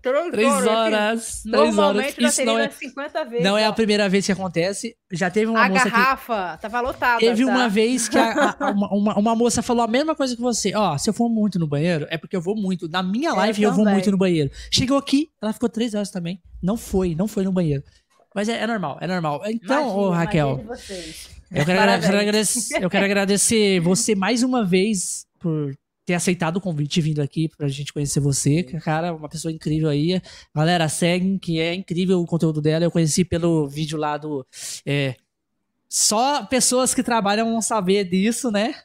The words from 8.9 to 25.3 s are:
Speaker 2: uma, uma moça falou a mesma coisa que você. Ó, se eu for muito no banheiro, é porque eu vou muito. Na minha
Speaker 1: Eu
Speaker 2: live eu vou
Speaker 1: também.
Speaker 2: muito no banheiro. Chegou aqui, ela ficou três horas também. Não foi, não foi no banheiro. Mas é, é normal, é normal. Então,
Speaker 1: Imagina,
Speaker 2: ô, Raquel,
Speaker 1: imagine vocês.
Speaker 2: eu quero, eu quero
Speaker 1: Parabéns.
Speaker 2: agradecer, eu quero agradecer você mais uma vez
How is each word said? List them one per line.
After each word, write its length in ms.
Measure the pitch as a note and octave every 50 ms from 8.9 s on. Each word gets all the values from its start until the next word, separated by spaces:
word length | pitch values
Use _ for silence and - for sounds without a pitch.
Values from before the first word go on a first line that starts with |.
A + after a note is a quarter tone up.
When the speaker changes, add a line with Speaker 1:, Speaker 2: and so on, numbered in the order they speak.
Speaker 2:
uma, 260 | F#3+ G#3 G3+ G#3+ G3 G#3
uma 160 | G#3 A#3 A3+
moça 260 | A3+ A#3+ A#3+ A#3 B3
falou 200 | A3 - B3 A#3
a 40 | A#3 A3+
mesma 260 | A3 B3+ D4+ D#4+ D#4
coisa 200 | - C#4 B3+ B3
que 60 | A3+
você. 320 | A#3+ B3 A#3 - - G3+ F3
Ó, 240 | G#3 G#3+ F3+ D3 C#3
se 100 | - A3+
eu 60 | G3+
for 140 | - A#3 A#3+
muito 280 | A3+ A3 G#3+ G#3 - F3+
no 80 | E3
banheiro, 400 | D3+ C#3+ C#3+ D#3 F3+ F3 D3+ C#3+ -
é 80 | D#3+ D#3
porque 180 | - F3 -
eu 40 | F#3+
vou 140 | D#3+ F3+ G#3+
muito. 300 | A3 G3+ F#3 F#3+ F3 - D#3+
Na 140 | D#3 F#3
minha 280 | F#3 F#3 F#3+ A#3 D4+ E4+
Speaker 1:
Eu 60 | C4
Speaker 2:
live 260 | F#3+ F#3+ A3 A3 G3+
eu 80 | G#3 G#3
vou 80 | F#3 F#3
Speaker 1:
também. 160 | G#3+ G#3 G3
Speaker 2:
muito 160 | G3 F#3+ G#3
no 80 | F#3+ F#3
banheiro. 320 | F#3+ F#3 F3 D#3+ D3 C#3 - - - -
Chegou 280 | - - C4 A#3 C#4 C#4
aqui, 320 | C4+ - - C#4 D#4 - _ _
ela 120 | - G#3+
ficou 160 | G#3+ - A#3+ A#3
três 240 | - A3 A#3+ B3 G#3
horas 160 | G#3 G#3 F#3
também. 320 | - F#3+ E3+ E3 F#3+ - _ - - -
Não 140 | - F3+ A3
foi, 380 | A3+ - - - F#3+ F#3+ F3+ D#3+
não 140 | D#3 G3 A3
foi 160 | - G#3 F#3+
no 80 | F#3+
banheiro. 300 | F#3 F#3 F3 D#3 C#3+ C#3 - - _ _ _ _ _ _ _ _ _
Mas 140 | G3+ G#3 A3
é, 100 | A#3 A3
é 40 | G#3+
normal, 320 | A3 A#3 G#3+ F3 C#3+ C3 D#3+
é 60 | D3+
normal. 340 | E3 F#3 F3+ E3 D3+ D3 D3 F#3
Então, 360 | G#3+ A3+ A#3 - F#3+ C4 D4 D4+
Speaker 1:
Imagina, 160 | A#3+ F#3+ G3+
Speaker 2:
ô, 80 | G3+ F#3+
Raquel, 380 | F3 E3+ E3+ D#3+ - D#3+ D3 C3+ C3+ C3+ C3
Speaker 1:
imagine 20 | A3
vocês. 600 | B3 C4 - - G3 F3+ E3 D#3 E3 - - - - - - _
Speaker 2:
eu 60 | F3
quero, 40 | C#3
eu 40 | C#3+
quero 140 | D#3+ F3+ F#3+
Speaker 1:
Parabéns. 360 | G#3+ G3 G3 F3 D#3+ F#3 G3
Speaker 2:
agradecer, 680 | G3+ G#3 G#3 G#3 G#3+ G#3+ - - B3 G3+ - D4 D#4+ G3
eu 60 | F3
quero 140 | - G3 G3
agradecer 760 | G3 G3+ G3+ G3 F#3+ G3+ F#3+ - - A#3 A3 G#3+ G3+ F#3+ F3+
você 340 | D#3+ F3 F#3+ F#3 - - G#3+
mais 280 | G3 F#3+ G3 B3 A#3
uma 220 | A#3+ C4 B3+ B3 A3
vez 640 | F3+ F3+ F#3 F#3 A3+ A3 F#3 - - - - - _